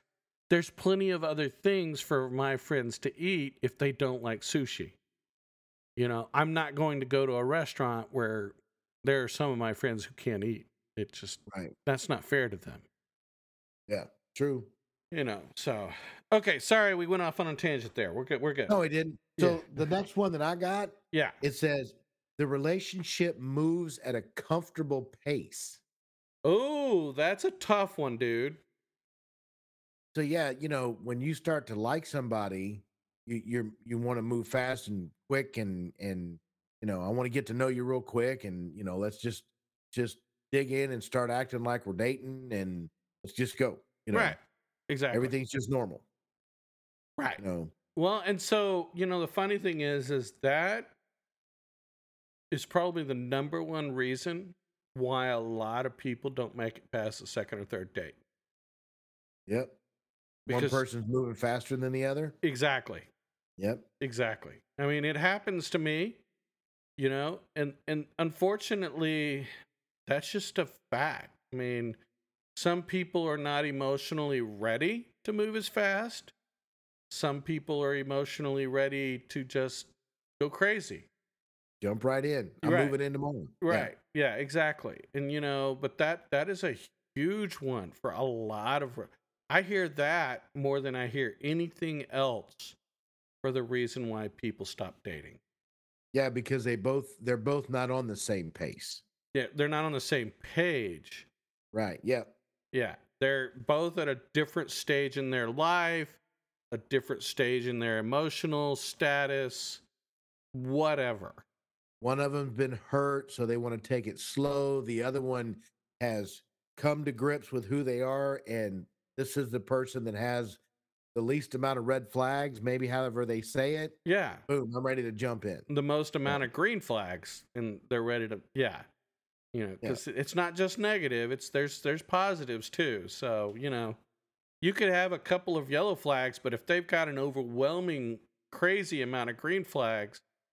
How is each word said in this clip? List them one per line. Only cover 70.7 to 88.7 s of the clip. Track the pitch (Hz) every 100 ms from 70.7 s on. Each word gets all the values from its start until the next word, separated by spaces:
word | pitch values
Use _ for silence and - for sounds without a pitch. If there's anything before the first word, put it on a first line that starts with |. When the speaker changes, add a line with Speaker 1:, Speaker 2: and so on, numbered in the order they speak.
| - -
Speaker 1:
fact. | 120 151 - - _ _
I | 127
mean, | 123 120 117 110 _ _ _ _ _ -
some | 180 175
people | 175 185 175 175 165
are | 151
not | 147 143 147
emotionally | 139 135 139 - 156 147 135
ready | 113 104 110 117 165 233 240 _ -
to |
move | 214 214 220
as | 208
fast. | - 202 196 233 - - - _ _ _ _ _ _ -
Some | - 151 143
people | 139 156 147 147
are | 143 139
emotionally | 135 139 139 - 147 139 135
ready | 135 135 139 135 127 -
to | 143
just | 131 139 131 - - _ _ _ _ -
go | 143
crazy. | 147 196 214 - - - _ _ _ _ _ _ -
Speaker 2:
Jump | 104 107
right | 131 135 143
in. | 143 92 -
I'm | 151
Speaker 1:
Right. | 170 151
Speaker 2:
moving | 135 139
in |
tomorrow. | 139 143 139 135 -
Yeah. | 165
Speaker 1:
Right. | 170 120 - _
Yeah, | 151 139 110
exactly. | 139 156 156 147 117 - -
And, | 139 139
you | 147
know, | 143 139 135 131
but | 139 -
that, | 156 175 -
that | 143 165
is | 185
a | 175 107 - _ _ -
huge | 160 208 202 -
one | 135 123 87
for | - 127
a | 87
lot | 131 117 110 107 113